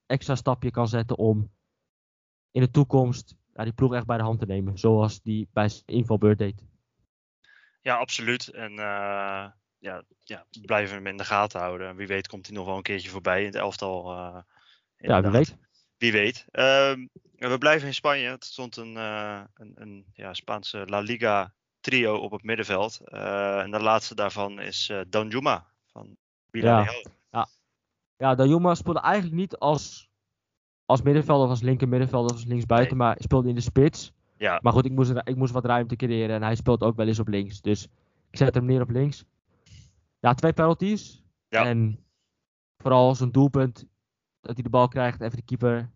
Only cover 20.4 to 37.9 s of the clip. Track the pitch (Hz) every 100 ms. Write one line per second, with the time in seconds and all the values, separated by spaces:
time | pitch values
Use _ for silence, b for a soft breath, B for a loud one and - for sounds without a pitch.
20.4 | - 107 - 107 98 101 107 117 113 101
21.4 | 92 _ _ _ - 131 113 107 104 101
22.4 | 104 113 101 95 110 - - 101 98 101
23.4 | 101 98 98 107 110 110 - 107 101 101
24.4 | 101 101 101 95 - 101 92 107 110 117
25.4 | 143 95 - _ _ - 104 98 _ _
26.4 | _ 113 113 113 104 120 107 _ _ 117
27.4 | - _ _ _ _ _ _ - 131 127
28.4 | 135 165 175 170 - 160 156 202 175 160
29.4 | 190 - 139 147 - - _ _ _ _
30.4 | _ _ _ _ - 127 139 151 151 143
31.4 | 127 123 123 131 127 127 131 131 120 117
32.4 | 120 120 110 117 127 131 117 - - 135
33.4 | 123 120 117 - 147 - - _ _ -
34.4 | 104 87 117 113 131 131 127 123 - 131
35.4 | 131 123 120 120 117 120 123 113 110 110
36.4 | 110 113 - 117 113 113 110 113 110 101
37.4 | 98 104 104 104 -